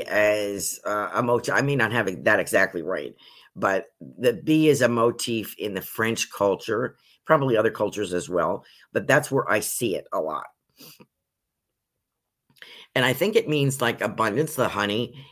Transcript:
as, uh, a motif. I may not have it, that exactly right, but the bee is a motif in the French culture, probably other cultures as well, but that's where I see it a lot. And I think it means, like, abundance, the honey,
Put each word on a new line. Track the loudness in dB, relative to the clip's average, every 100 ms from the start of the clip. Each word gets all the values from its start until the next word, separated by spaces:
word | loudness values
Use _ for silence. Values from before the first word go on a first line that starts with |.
| 0
as, | 2 4 2 0 -4 -6 -6 -4
uh, | -4 -4
a | -2
motif. | 0 0 0
I | 0
may | 0
not | 2 2
have | 0 -2
it, | 0
that | 2 4
exactly | 4 2 2 -2
right, | -6 -6 -6 -14 -20 -20 -20 -4
but | 0 0 -4 -14
the | -20 -2 0
bee | 0 2 4 6
is | 4
a | 4
motif | 4 2 0 -4 -4 -4 -8
in | -6
the | -6
French | -8 -4 -2 -2 -4
culture, | 0 0 0 -2 -4 -4 -8 _ _
probably | 2 2 4 2
other | 2
cultures | 0 -4 -2 -4
as | -4 -2
well, | -2 -2 -2 -8 _ _
but | -4 2
that's | 2 2
where | -2 0
I | 0
see | -2 -4 -4 -4
it | -4
a | -4
lot. | -4 -6 -10 _ _ _ -20 -20 -20 _ _ _ _ _ _ _ _ _ _ _ _ _ _ -20 -20 -20 -6
And | 2
I | 2
think | 2 2
it | 2 2
means, | 0 0 0
like, | -2 0
abundance, | -4 0 0 0 -2
the | 0 -2
honey, | 0 -2 -2 -4 -10 -20